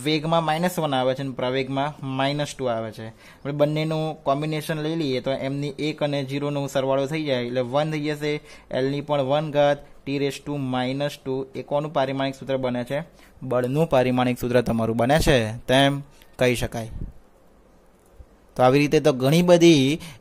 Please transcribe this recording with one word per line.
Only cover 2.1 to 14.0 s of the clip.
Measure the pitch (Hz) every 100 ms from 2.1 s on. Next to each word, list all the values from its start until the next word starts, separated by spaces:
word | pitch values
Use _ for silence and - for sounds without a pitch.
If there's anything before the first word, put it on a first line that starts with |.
| 131 135 143 143 -
ટુ |
આવે | 127 113 113
છે. | 107 110
આપણે | - - - 135
બંનેનું | 147 147 151 156 160 156 151
કોમ્બિનેશન | - 160 156 156 147 160
લઈ | 151 165
લઈએ | 147 127
તો | 127
એમની | 135 135 143 143 -
એક | 151 151
અને | 147 143
ઝીરોનો | 135 139 143 143 139
સરવાળો | 139 135 135 135
થઈ | 160
જાય | 151 127
એટલે | 120 127
વન | 120 135 156
થઈ | 156
જશે. | 147 147 147 147 - - -
એલની | 123 135 143
પણ | 143 147
વન | 131 143 156
ઘાત, | 143 147 143 - - -
T | 139
raise | 139 135 -
to | 147
minus | 131 127 127 139 143 143 -
two. | 131 135
એ | 135
કોનું | 123 147 151
પારિમાણિક | 151 135 139 135
સૂત્ર | 135 131 135
બને | 127 123
છે? | 120 139 170 - - -
બળનું | 127 123 123 139 160
પારિમાણિક | 135